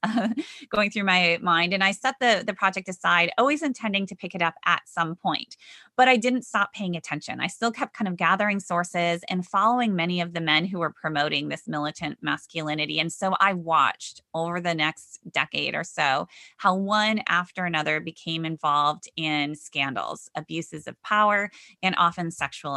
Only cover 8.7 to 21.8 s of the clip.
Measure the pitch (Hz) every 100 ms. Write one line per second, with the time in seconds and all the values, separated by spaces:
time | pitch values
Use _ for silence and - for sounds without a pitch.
8.7 | 175 175 175 170 170 - 185 180 196 214
9.7 | 247 233 180 170 175 170 170 160 156 185
10.7 | 185 160 - 160 151 151 147 147 147 -
11.7 | 151 147 - 156 143 151 147 - 165 156
12.7 | 151 151 156 165 - 190 190 196 185 165
13.7 | 160 127 - - - - 165 165 175 175
14.7 | 165 156 - - - - 147 151 147 147
15.7 | 147 170 - 147 135 175 - - - 196
16.7 | 190 196 214 214 214 - 170 175 - 180
17.7 | 165 151 156 165 - - 160 160 160 151
18.7 | 147 147 160 - - 156 151 147 151 -
19.7 | 147 139 113 67 - - - 156 165 -
20.7 | 156 - - - 214 208 208 202 - -
21.7 | _